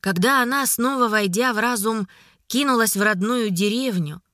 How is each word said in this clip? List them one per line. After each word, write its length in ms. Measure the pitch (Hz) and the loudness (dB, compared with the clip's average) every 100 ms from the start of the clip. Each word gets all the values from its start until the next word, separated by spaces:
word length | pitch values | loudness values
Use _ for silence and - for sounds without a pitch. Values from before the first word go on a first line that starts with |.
Когда 420 | 190 175 214 277 | -2 0 2 2
она, 240 | 240 269 262 | 2 0 -2
снова 420 | - 247 269 240 | -2 -2 0 0
войдя 440 | 214 202 180 254 | 2 0 0 0
в 60 | 214 | 0
разум, 500 | 240 240 208 220 190 - - _ _ | 0 0 -2 -2 -4 -10 -20 _ _
кинулась 480 | 240 285 247 226 196 | -2 2 2 2 2
в 60 | |
родную 480 | 214 202 208 247 214 | 0 2 0 0 0
деревню 720 | 175 208 226 262 185 151 160 _ | 0 0 0 -2 -2 -4 -8 _